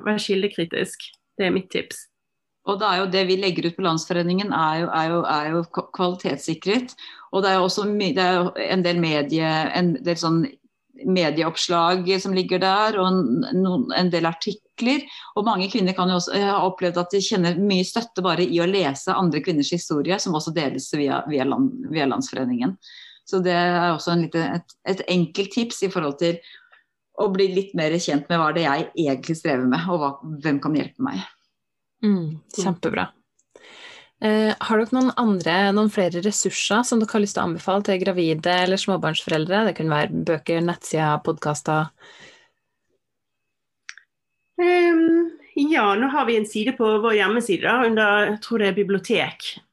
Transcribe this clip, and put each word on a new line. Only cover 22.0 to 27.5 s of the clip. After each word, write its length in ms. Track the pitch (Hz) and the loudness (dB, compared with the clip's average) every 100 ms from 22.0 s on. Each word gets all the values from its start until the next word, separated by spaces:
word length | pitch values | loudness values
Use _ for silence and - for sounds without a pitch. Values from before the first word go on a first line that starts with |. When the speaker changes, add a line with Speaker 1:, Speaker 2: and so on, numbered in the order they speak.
| 135 | 0
Speaker 2:
Landsforeningen. 640 | 113 131 - 131 120 139 190 - - - - - | -2 -4 -4 -2 -2 -2 -4 -12 -20 -20 -20 -4
Så 140 | 190 180 | -2 2
det 80 | |
er 380 | 175 175 175 175 | 2 2 2 2
også 240 | 160 - 170 | 0 0 0
en 100 | 160 | 0
lite, 160 | 165 165 175 | 0 -2 -4
et, 200 | - - - | -8 -10 -6
et 160 | 196 - | -4 0
enkelt 400 | 180 165 196 196 | 0 0 -2 -4
tips 300 | 233 233 - 196 | -4 -4 -4 -4
i 80 | |
forhold 240 | 180 151 139 | -2 -4 -2
til 200 | 170 170 - - _ - _ _ _ - | -2 -2 -8 -20 _ -20 _ _ _ -4
å 80 | 208 | -2
bli 140 | 190 190 | 2 2